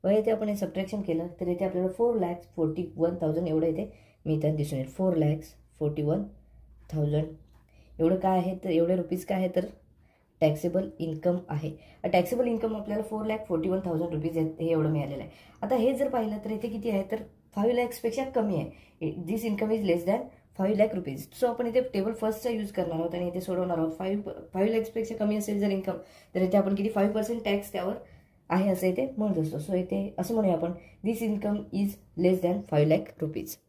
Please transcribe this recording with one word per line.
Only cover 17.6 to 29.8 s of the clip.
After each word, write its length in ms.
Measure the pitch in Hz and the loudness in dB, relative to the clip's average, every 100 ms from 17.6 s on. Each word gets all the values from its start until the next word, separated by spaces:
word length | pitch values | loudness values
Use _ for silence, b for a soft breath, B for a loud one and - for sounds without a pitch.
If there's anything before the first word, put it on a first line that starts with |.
| 220 240 | 2 2
लॅक्सपेक्षा 480 | 240 - 233 226 262 | 0 -2 -4 -2 -2
कमी 260 | 262 208 170 | 0 0 0
आहे. 140 | 151 B B B 160 185 | -4 B B B -6 -6
This 200 | 165 220 226 | -4 -2 -2
income 220 | 202 214 | -2 0
is 120 | 220 | 0
less 220 | 202 170 170 | 2 2 2
than 160 | 220 - B B - | 0 -2 B B -2
five 180 | 190 208 | 0 4
lakh 160 | 214 196 | 4 2
rupees. 320 | 175 135 - | -6 -8 -10
So 140 | - 247 | 0 0
आपण 200 | 233 240 | 2 2
इथे 140 | 233 254 | 2 2
table 200 | 202 196 | 0 -2
फर्स्टचा 360 | 226 220 214 247 | 0 -2 -2 -2
यूज 220 | 220 202 | -2 -4
करणार 280 | - 170 160 | -4 -2 -2
आहोत 160 | 165 180 | -2 -2
आणि 120 | 180 | -4
इथे 140 | 180 | -4
सोडवणार 360 | 185 180 185 165 | -2 -2 0 0
आहोत. 140 | 160 160 | 0 -2
फाईव्ह, 320 | 190 208 202 - - | -2 -2 -4 -12 -8
फाईव्ह 180 | 190 208 | 0 2
लॅक्सपेक्षा 440 | 226 220 226 220 226 | 2 -2 -4 -4 -2
कमी 220 | 214 214 | 0 0
असेल 220 | 208 208 | -2 0
जर 100 | 202 | 0
income, 280 | 196 185 175 B B B 185 | 0 -2 -6 B B B 0
तर 60 | |
इथे 160 | 185 202 | 4 4
आपण 180 | 196 196 | 4 0
किती, 140 | 208 | 0
Five 240 | 208 202 | 2 2
percent 300 | 214 214 233 | 2 -2 -2
tax 280 | 214 202 - | 0 -2 -2
त्यावर 220 | 185 180 226 B B B B _ | -4 -4 -6 B B B B _
आहे 200 | 180 196 | 2 4
असं 180 | 185 185 | 4 2
इथे 220 | 180 262 - | 2 -2 0
म्हणत 200 | 214 170 | 0 2
असतो. 220 | 156 151 | 0 -2
So 160 | 151 | -2
इथे 360 | 185 | -2